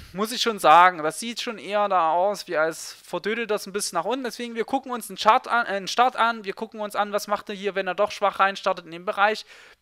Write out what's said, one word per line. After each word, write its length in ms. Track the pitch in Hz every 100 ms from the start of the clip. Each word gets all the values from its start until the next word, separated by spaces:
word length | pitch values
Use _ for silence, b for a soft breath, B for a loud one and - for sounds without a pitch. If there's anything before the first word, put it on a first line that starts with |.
| B
Muss 200 | 180 220
ich 100 | 240
schon 160 | 233 202
sagen. 440 | 160 165 180 175
Das 160 | 156 -
sieht 220 | 233 226
schon 160 | 247 208
eher 320 | 151 208 202
da 220 | 185 160
aus, 340 | 170 196 196 -
wie 120 | 156
als 340 | 160 156 -
verdödelt 580 | - - 175 196 240 220
das 160 | 208 196
ein 60 |
bisschen 240 | 202 - 180
nach 80 |
unten. 200 | 180 262
Deswegen, 300 | 247 - 240
wir 120 | 226 208
gucken 260 | 269 262
uns 160 | 240 -
einen 80 | 185
Chart 320 | 208 247 -
an, 160 | 233
äh, 60 | 233
einen 180 | 294 285
Start 280 | - 247 -
an. 280 | 226 226
Wir 80 | 196
gucken 280 | - 220 220
uns 140 | 208
an, 180 | 196 208
was 140 | 202 202
macht 220 | 208 -
er 60 |
hier, 200 | 202 196
wenn 120 | 185 185
er 80 |
doch 160 | 180 208
schwach 280 | - 196 -
reinstartet 460 | 196 196 196 180
in 60 | 170
den 160 | 165 185
Bereich. 400 | 196 208 214 B B B B